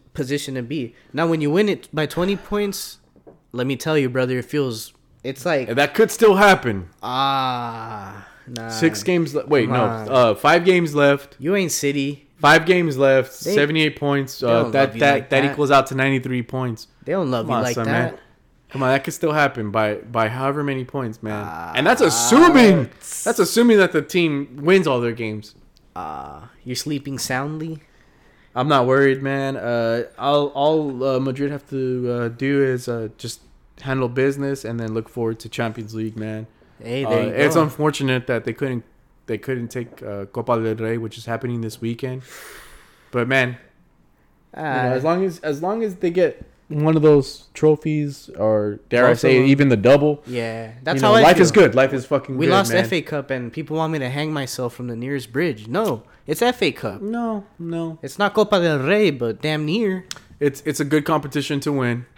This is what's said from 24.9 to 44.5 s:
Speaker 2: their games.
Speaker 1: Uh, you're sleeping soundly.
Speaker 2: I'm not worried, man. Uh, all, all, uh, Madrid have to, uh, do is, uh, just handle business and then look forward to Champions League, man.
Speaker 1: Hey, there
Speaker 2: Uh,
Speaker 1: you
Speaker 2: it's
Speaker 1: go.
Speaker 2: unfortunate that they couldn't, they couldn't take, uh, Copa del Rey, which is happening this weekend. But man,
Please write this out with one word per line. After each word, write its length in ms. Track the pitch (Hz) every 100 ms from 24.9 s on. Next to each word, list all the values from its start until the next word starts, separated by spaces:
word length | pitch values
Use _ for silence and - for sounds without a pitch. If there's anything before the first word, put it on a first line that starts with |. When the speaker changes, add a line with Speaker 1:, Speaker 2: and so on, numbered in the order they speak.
| 123
Speaker 2:
their 120 | 120
games. 420 | 113 113 107 - - _ _ _
Speaker 1:
Uh, 540 | - 80 73 69 73 113 _
you're 100 | 123
sleeping 420 | 123 151 143 139 131
soundly. 580 | - 131 143 156 160 156 - _ _ _ _ _ _
Speaker 2:
I'm 140 | 123 139
not 180 | 139 123
worried, 340 | 135 139 135
man. 340 | 135 139 135 135
Uh, 500 | 117 117 117 117 - -
all, 300 | 131 147 143
all, 560 | 135 147 156 147 123
uh, 160 | 135 131
Madrid 320 | 135 127 143
have 180 | 143 -
to, 400 | 135 131 127 123
uh, 180 | 120 117
do 340 | 117 139 143
is, 240 | 135 123 123
uh, 220 | 117 107 -
just 260 | 117 - _ _ _ -
handle 280 | 135 131 123
business 560 | 123 135 139 139 139
and 160 | 113 117
then 120 | 113
look 160 | 110 110
forward 300 | 123 113 113
to 100 | 110
Champions 460 | - 117 110 107
League, 220 | 110 110 110
man. 320 | 107 110 110 _ _ -
Speaker 1:
Hey, 220 | 117 127
there 80 | 123
Speaker 2:
Uh, 140 | 117 110
Speaker 1:
you 40 |
Speaker 2:
it's 240 | 113 147
Speaker 1:
go. 80 | 165
Speaker 2:
unfortunate 640 | 151 - 151 143 135 127 123
that 160 | 117
they 80 | 123
couldn't, 300 | 117 139 123 - _ _ _ -
they 120 | 107
couldn't 300 | - 127 117
take, 340 | 127 120 -
uh, 220 | 107 101 101
Copa 340 | 120 113 117
del 140 | 113
Rey, 240 | 110 113 117
which 180 | 113 117
is 100 | 117
happening 340 | 117 120 120
this 200 | 113 -
weekend. 420 | 113 117 131 127 127 - - - - - - _ _
But 160 | 123 120
man, 280 | 135 123 123 _ _ _ _ _ _ _ _ _